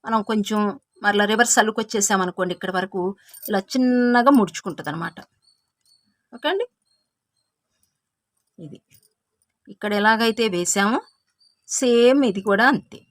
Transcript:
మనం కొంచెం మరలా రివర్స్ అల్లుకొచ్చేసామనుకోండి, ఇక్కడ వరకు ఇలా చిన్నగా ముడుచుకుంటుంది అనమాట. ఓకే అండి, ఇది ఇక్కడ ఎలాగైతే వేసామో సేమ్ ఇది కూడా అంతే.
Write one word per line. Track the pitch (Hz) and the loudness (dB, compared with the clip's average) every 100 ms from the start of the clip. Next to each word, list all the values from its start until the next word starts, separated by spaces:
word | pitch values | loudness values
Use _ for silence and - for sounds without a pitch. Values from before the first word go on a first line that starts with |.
| - | -2
మనం | 226 214 | -4 0
కొంచెం | 214 202 214 208 190 _ _ | -2 -2 -2 -2 -6 _ _
మరలా | 208 202 208 | -2 0 0
రివర్స్ | 220 233 - | 2 2 4
అల్లుకొచ్చేసామనుకోండి, | 214 220 208 214 202 196 180 180 180 175 | 2 -2 -4 -4 0 0 -2 -4 -6 -4
ఇక్కడ | 185 185 | -6 -6
వరకు | 190 190 180 202 _ - - | -4 -6 -6 -8 _ -20 -4
ఇలా | 208 190 | -4 -2
చిన్నగా | 262 254 247 240 240 240 285 | 0 2 2 2 4 6 6
ముడుచుకుంటుంది | 190 - 202 156 - | 4 -2 -12 -10 -10
అనమాట. | 156 170 - - _ _ _ _ _ _ _ _ _ _ 247 | -8 -10 -12 -20 _ _ _ _ _ _ _ _ _ _ -8
ఓకే | 294 | -6
అండి, | 392 494 _ _ _ _ _ _ _ _ _ _ _ _ _ _ _ _ _ _ - 156 | -4 -6 _ _ _ _ _ _ _ _ _ _ _ _ _ _ _ _ _ _ -20 -20
ఇది | - _ _ _ _ _ _ _ _ - | -20 _ _ _ _ _ _ _ _ -20
ఇక్కడ | 202 214 208 | -10 -4 0
ఎలాగైతే | 208 220 226 220 220 175 | 2 2 0 0 -2 -2
వేసామో | 175 202 202 262 - _ _ _ _ _ - - | -4 -2 0 -2 -6 _ _ _ _ _ -10 -2
సేమ్ | 254 233 240 277 254 | 2 4 6 4 2
ఇది | 190 208 | -2 0
కూడా | 226 254 | 2 2
అంతే. | 240 - - _ | 0 -6 -20 _